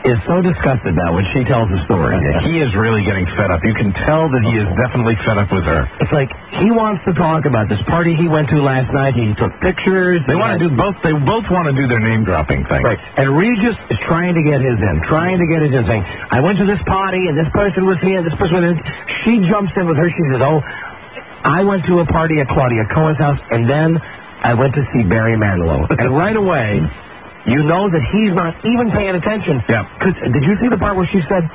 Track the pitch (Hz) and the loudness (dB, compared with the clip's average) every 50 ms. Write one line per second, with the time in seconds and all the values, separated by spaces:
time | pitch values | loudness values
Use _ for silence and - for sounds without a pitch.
0 | - 131 120 110 - - 170 185 175 185 156 - - 143 131 - - 98 85 80 | 2 0 0 0 0 0 0 2 2 0 0 0 0 0 0 0 -2 0 0 0
1 | 90 85 85 90 98 - - 131 120 113 131 117 117 101 95 95 - - 113 90 | 0 0 0 0 -2 0 0 -2 0 2 2 0 2 0 0 -2 0 0 0 0
2 | 80 - - 92 82 71 73 87 - 156 165 165 151 123 92 101 107 113 113 107 | 2 0 0 0 0 0 0 0 0 0 0 0 0 0 0 0 0 2 0 0
3 | 98 104 98 98 90 85 - - 101 92 90 87 85 110 110 - 110 101 92 - | 0 0 -2 -2 -4 -4 -2 -2 -2 0 -2 0 0 -2 0 0 -2 -2 -2 -2
4 | - - 151 160 160 156 127 127 110 117 117 110 104 95 92 87 127 120 - 127 | 0 0 2 2 2 0 0 0 0 2 0 0 0 -2 0 -2 -2 -2 0 0
5 | 113 117 113 104 - 113 110 101 101 92 98 92 82 - 80 78 67 - - - | 0 0 0 0 -2 -2 0 0 0 0 0 -2 0 0 0 0 -2 -4 -4 -4
6 | - - 143 147 135 - - - - - - 180 180 220 233 226 220 214 208 170 | -2 0 0 0 -2 -2 -6 -16 -18 -12 -2 0 2 2 4 2 2 0 -2 -2
7 | - 202 170 151 170 156 160 160 - 147 123 110 107 - 107 101 - - - 170 | -2 -2 0 0 0 0 0 0 0 0 0 0 0 0 -2 -2 -2 -2 0 0
8 | 170 170 165 156 170 165 156 156 151 131 156 147 139 139 131 131 127 - 131 143 | 2 2 2 2 2 2 2 0 2 2 2 2 2 2 0 0 -2 0 0 0
9 | 135 135 127 123 113 107 104 - 113 92 - - - 185 180 - - 196 190 190 | 0 0 0 0 0 0 0 0 -2 -4 -2 -2 -2 -2 -2 0 0 0 2 2
10 | 180 180 180 170 131 123 143 175 214 226 - - 165 170 139 117 175 202 185 - | 2 2 2 0 2 0 0 0 0 0 0 0 0 0 2 0 0 -2 -2 -2
11 | - 170 156 147 139 147 208 233 208 185 180 180 170 147 135 135 139 123 120 113 | 0 0 0 2 2 0 0 0 0 0 0 0 2 0 0 0 2 2 0 0
12 | 110 113 113 110 110 95 90 78 78 - 71 67 67 - 73 67 - 120 104 - | 2 0 2 0 0 0 0 0 0 0 -2 -2 -2 -2 -2 0 0 0 -2 -2
13 | - - - - 135 135 139 156 190 233 247 196 202 240 196 - - - 117 98 | -8 -6 -2 -2 0 2 2 2 2 2 2 2 0 -2 -2 -4 -6 -6 -6 -4
14 | - - 160 170 175 180 175 165 151 147 147 127 131 131 120 101 107 98 82 78 | -2 -2 -2 0 0 0 0 2 2 2 2 2 0 0 0 0 0 0 0 -2
15 | - - 151 156 170 180 185 175 175 156 165 160 151 147 127 131 110 - 117 107 | -2 0 0 0 0 0 0 0 0 0 2 0 2 2 2 0 0 0 0 -2
16 | 90 - - - - - - 120 143 180 208 170 202 190 208 - - - 190 190 | -2 -6 -8 -12 -6 -2 0 0 2 2 2 2 2 0 0 0 -2 -2 -2 0
17 | 196 190 185 185 185 175 143 151 165 147 - 202 202 202 - 185 185 190 190 156 | 0 -2 -2 -2 -2 0 0 0 -2 0 0 0 0 0 0 2 2 2 2 2
18 | - 185 190 185 165 165 151 - 202 165 170 185 170 175 175 151 - - - - | 0 0 0 0 -2 -2 -2 -2 0 0 2 2 2 2 0 -2 -4 -8 -12 -10
19 | - - - - - 220 240 226 185 165 214 208 202 170 - 202 180 165 160 135 | -10 -10 -10 -2 0 2 2 4 4 2 2 0 0 -2 -2 -2 0 0 2 2
20 | 170 175 - - 165 139 131 117 131 143 156 147 123 - - - - - - - | 2 0 0 0 0 0 2 2 2 2 2 0 -2 -4 -12 -12 -14 -14 -16 -18
21 | - - - - - - - - - 131 147 175 196 202 196 185 135 175 180 175 | -20 -18 -18 -18 -18 -18 -16 -4 -2 0 2 2 2 2 0 0 0 2 2 2
22 | 165 - - 165 160 160 160 151 139 120 - 156 135 123 120 110 110 101 - 156 | 2 2 0 0 2 2 2 0 0 0 0 0 2 2 2 0 0 0 0 2
23 | 160 156 151 131 151 143 143 139 - - 117 117 117 120 139 151 160 160 165 165 | 2 2 2 2 0 0 0 -2 -4 -2 0 0 2 2 2 2 2 2 2 0
24 | - - - - - - - - - 117 120 113 135 139 113 147 135 - - 127 | -2 -6 -18 -20 -20 -20 -10 -4 0 0 2 2 2 2 2 0 -2 0 0 0
25 | 110 87 107 110 110 113 113 110 107 104 95 87 85 82 76 67 73 - 160 - | 2 2 2 2 2 2 2 2 2 0 0 0 0 0 0 0 0 0 0 0
26 | 113 113 131 147 175 208 220 214 202 185 170 139 113 107 104 - 160 - - - | 0 0 2 0 0 0 0 0 0 0 0 0 -2 -2 -2 -2 -2 -2 -6 -10
27 | - - - - - - - - - 110 120 147 147 151 165 185 202 202 165 156 | -18 -20 -20 -20 -20 -20 -20 -8 -2 0 0 2 2 2 2 2 2 0 0 0
28 | 117 - - 208 220 208 170 185 175 165 - - - 226 240 233 240 220 - 208 | 0 0 0 2 2 2 2 0 -2 -2 -6 -4 -2 0 0 2 0 0 0 0
29 | 202 190 185 175 147 202 214 214 170 180 147 123 104 - 117 110 101 - - - | -2 -2 -2 -2 -2 -2 -4 -2 -2 -2 -2 -2 0 -2 -2 -2 -2 -6 -10 -2
30 | - 190 175 - - - 120 143 131 165 208 180 233 247 226 185 - 208 202 185 | -2 -2 -2 0 -2 0 0 2 2 2 2 2 0 0 0 0 0 0 0 0
31 | 180 - - 196 151 - 202 185 165 151 | 0 0 0 -2 0 0 0 0 0 -2